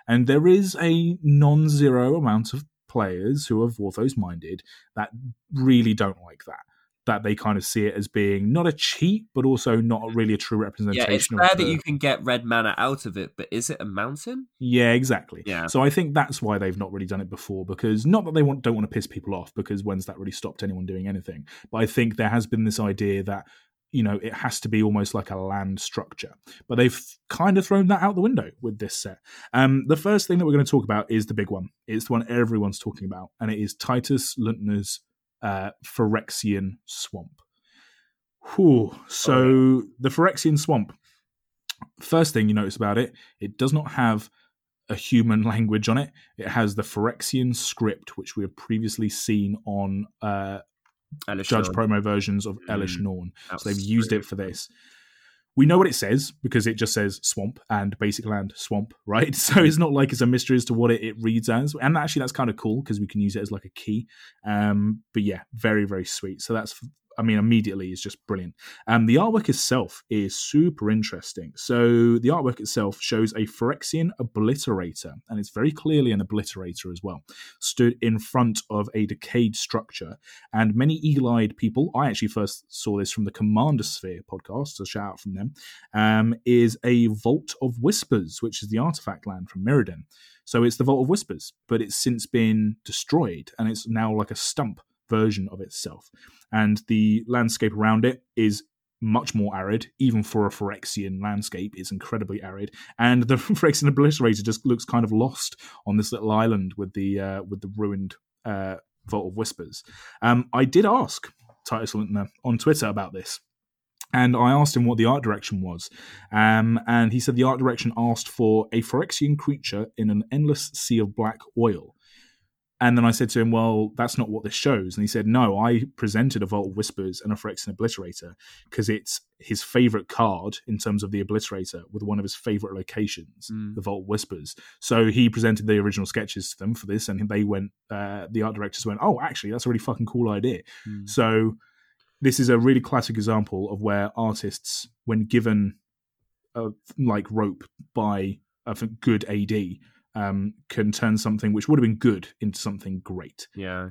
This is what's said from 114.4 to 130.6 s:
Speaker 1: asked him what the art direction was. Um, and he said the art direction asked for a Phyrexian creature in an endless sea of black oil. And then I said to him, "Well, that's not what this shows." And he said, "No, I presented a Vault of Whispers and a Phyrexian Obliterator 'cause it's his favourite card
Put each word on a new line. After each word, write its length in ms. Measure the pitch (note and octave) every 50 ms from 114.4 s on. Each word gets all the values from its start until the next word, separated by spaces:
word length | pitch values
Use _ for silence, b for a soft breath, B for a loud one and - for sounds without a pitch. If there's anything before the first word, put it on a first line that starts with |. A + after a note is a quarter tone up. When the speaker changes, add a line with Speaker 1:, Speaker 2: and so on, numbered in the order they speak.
| A#2+ B2 C3+
Speaker 1:
asked 240 | C#3+ D3 D3 -
him 80 | B2+ A#2+
what 140 | A#2+ A#2+ A2
the 80 | A2+
art 160 | A#2 C3+ C#3+ B2
direction 360 | A2 G#2 G2+ - - G#2+ F#2+ F#2
was. 280 | F2+ E2+ F2 - B B B B B B B B B
Um, 480 | G#2+ G#2+ A2 A2 A2 A2 A2 A2+ A#2 A2 -
and 260 | A#2 A#2 A#2+ A#2 A2+ A2+
he 60 | B2
said 140 | - - B2
the 100 | A#2+ B2+
art 140 | C3 C3 B2+
direction 340 | C3 C3 A#2 - - A#2+ A2+
asked 320 | A2+ A#2 A#2+ A2+ - - -
for 400 | - - A#2 A2 A2 A2 A2 - -
a 100 | A#2 A2+
Phyrexian 540 | - - C3+ - - - - D3+ C#3+ D3 C#3+
creature 480 | - D3 C#3+ D3 - - G2+ G2+ A2 A2+ -
in 140 | - A2 G#2+
an 140 | G#2 G#2 G#2+ -
endless 400 | C3 C#3+ D3+ D3 C#3+ C#3+ - - -
sea 240 | - - - A#2+ A2
of 180 | G#2+ G2+ G#2+
black 240 | - A2 A2 A2 - - - _ A#2
oil. 360 | A#2 A2+ F#2+ - - - _ b b b b b b b b b b b b _ _ _ _ -
And 200 | B2 A#2+ B2 A#2+
then 60 | A#2
I 80 | A#2 A2+
said 180 | - B2+ A2
to 100 | - A#2+
him, 120 | A2+ A#2 A2+
"Well, 400 | A2+ A2+ A2+ A2 G#2+ G#2+ G#2+ -
that's 220 | - A#2+ A#2+ - -
not 100 | A2+ G#2+
what 140 | G#2+ A2 G#2
this 120 | G#2 -
shows." 420 | - - C#3+ C3+ G#2 F#2 F2+ F2+
And 80 | G#2 G#2
he 20 |
said, 180 | G#2 - A2+ G#2
"No, 320 | G#2+ A#2 B2+ B2 G#2 G2
I 280 | G2+ A2+ A#2 A#2+ A2+ C3 - -
presented 480 | - A#2+ G#2 G2+ G#2+ B2+ C3+ - A2+ G2+
a 40 |
Vault 240 | F#2 G#2+ G#2 G2 G2
of 60 | F#2
Whispers 440 | G#2 G#2+ - - - F#2+ F#2+ F2+ -
and 120 | - G#2 G#2+
a 40 |
Phyrexian 400 | - - G#2+ F#2 - - G#2+ F#2
Obliterator 580 | F#2 A2+ A#2 - - F#2 F2 F2 - E2+ F2 - B B B B B B B -
'cause 160 | - G#2+ G#2+
it's 320 | A2 G#2 - - - - - _ _ _
his 240 | - - A2 - -
favourite 460 | - - B2+ B2 A#2 A2 G#2 F#2 -
card 500 | - - A#2 G#2+ F#2+ E2+ F2+ G#2 A2 -